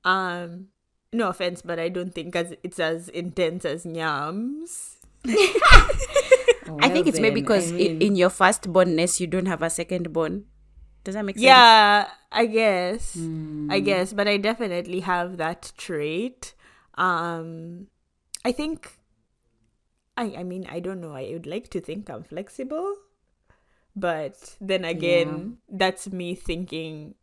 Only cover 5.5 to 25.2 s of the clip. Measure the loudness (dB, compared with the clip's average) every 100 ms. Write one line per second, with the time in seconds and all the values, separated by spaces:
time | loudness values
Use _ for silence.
5.5 | 4 6 6 4 -4 0 0 6 6 6
6.5 | 2 0 2 4 4 2 4 2 2 2
7.5 | 2 2 0 0 2 2 4 2 4 2
8.5 | 2 2 4 4 2 0 -2 -2 -2 -2
9.5 | -2 -4 -4 -4 -6 -4 -2 -2 -4 -10
10.5 | _ _ -20 -20 _ -10 -6 -6 2 8
11.5 | 10 12 10 8 4 2 -10 _ 0 0
12.5 | 2 2 2 -2 -4 -6 -6 -8 -8 -8
13.5 | -8 -2 0 2 0 0 0 0 2 0
14.5 | -2 -4 -6 -4 -6 -2 -2 -2 -4 -6
15.5 | -6 -14 -16 -10 -6 -4 -4 -6 -10 -20
16.5 | _ _ _ _ -4 -2 0 -4 -8 -10
17.5 | -14 -14 -16 -20 _ _ _ _ -6 -4
18.5 | -2 -4 -6 -12 _ _ _ _ _ _
19.5 | _ _ _ _ _ _ -8 -8 -8 -10
20.5 | -10 -10 -8 -8 -10 -12 -12 -10 -10 -10
21.5 | -10 -8 -10 -8 -12 -12 -14 -12 -14 -14
22.5 | -12 -8 -6 -6 -8 _ _ _ _ _
23.5 | _ _ _ _ -6 -4 -4 -6 -10 -20
24.5 | -16 -2 -2 -2 -2 2 2